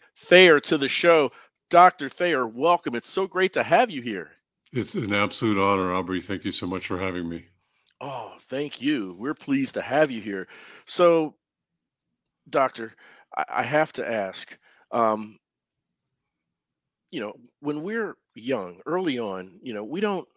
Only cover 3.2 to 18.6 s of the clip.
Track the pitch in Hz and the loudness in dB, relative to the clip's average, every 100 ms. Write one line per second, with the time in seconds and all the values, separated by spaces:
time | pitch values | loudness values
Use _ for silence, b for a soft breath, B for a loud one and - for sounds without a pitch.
3.2 | 190 180 185 147 110 175 247 143 120 98 | -4 0 0 0 2 4 2 -2 -8 -8
4.2 | 76 _ _ _ _ 127 104 202 104 101 | -10 _ _ _ _ -6 -4 -4 0 0
5.2 | 104 - 117 98 98 98 92 92 90 92 | 0 0 0 2 2 2 0 -2 -4 -6
6.2 | - 95 101 - 90 92 - 92 95 90 | -6 -8 -6 -6 -6 -8 -6 -6 -4 -6
7.2 | 85 80 - _ _ _ _ - 139 127 | -6 -8 -14 _ _ _ _ -16 -12 -12
8.2 | 104 - - 135 147 - 131 143 95 90 | -14 -18 -10 -8 -8 -6 -4 -2 -4 -10
9.2 | 127 156 - 139 131 - 95 139 156 113 | -10 -10 -4 -2 -2 -6 -2 0 0 -2
10.2 | 104 95 92 B B B B - 175 165 | -8 -10 -10 B B B B 4 4 4
11.2 | 156 - _ _ _ _ _ _ _ _ | 0 -6 _ _ _ _ _ _ _ _
12.2 | _ _ _ 151 131 - 113 - b b | _ _ _ 0 0 -2 -14 -16 b b
13.2 | b - - - 123 151 156 - 101 113 | b -8 -6 -4 0 0 0 -2 -6 -4
14.2 | 95 - - - b b b 120 110 107 | -4 -8 -14 -16 b b b 0 2 0
15.2 | 107 110 _ _ _ _ _ _ _ _ | -6 -18 _ _ _ _ _ _ _ _
16.2 | _ _ _ _ _ _ _ _ _ 160 | _ _ _ _ _ _ _ _ _ -10
17.2 | 107 - - _ 143 147 175 226 202 - | -10 -12 -20 _ -8 -8 -6 -8 -8 -12
18.2 | _ - 117 123 | _ -14 -6 -6